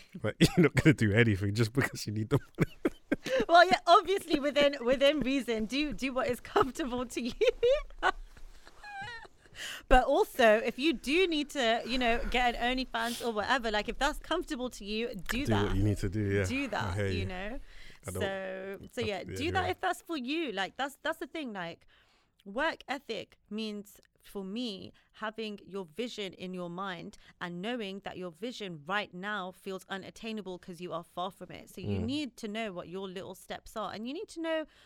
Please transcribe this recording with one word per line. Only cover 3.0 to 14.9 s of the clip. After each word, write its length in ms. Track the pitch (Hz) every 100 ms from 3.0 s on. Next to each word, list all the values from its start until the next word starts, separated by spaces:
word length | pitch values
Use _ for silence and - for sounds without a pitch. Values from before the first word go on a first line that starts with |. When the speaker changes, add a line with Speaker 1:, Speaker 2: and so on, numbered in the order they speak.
| - - - 523 427
Speaker 2:
Well, 180 | 339 349
yeah, 120 | 359 -
obviously 540 | 403 339 392 330 311
within, 360 | 285 269 285 285
within 380 | 233 269 277 294
reason, 460 | 240 269 240 220 214
do, 260 | 262 302
do 180 | 185 262
what 160 | 254 247
is 120 | 240
comfortable 640 | - 392 269 277 269 247
to 160 | 247 320
you. 120 | 240 - 466 - 480 571 539 -
<laughs> 80 | 359 - - - - - - - 831 784 807 453 - - - - - - -
But 140 | 254
also, 580 | 247 311 - - 226 214
if 140 | 226 233
you 160 | 311
do 320 | 247 247 320 370
need 240 | 302 285
to, 320 | 294 226 233
you 140 | - 254
know, 200 | 240 233 -
get 240 | 254 247
an 240 | 233 240 254
OnlyFans 480 | 247 226 226 240 233
or 60 |
whatever, 380 | 214 - 262 226
like, 180 | 208 208
if 80 | -
that's 200 | 240 190
comfortable 500 | - 320 - 262 254
to 140 | -
you, 220 | 202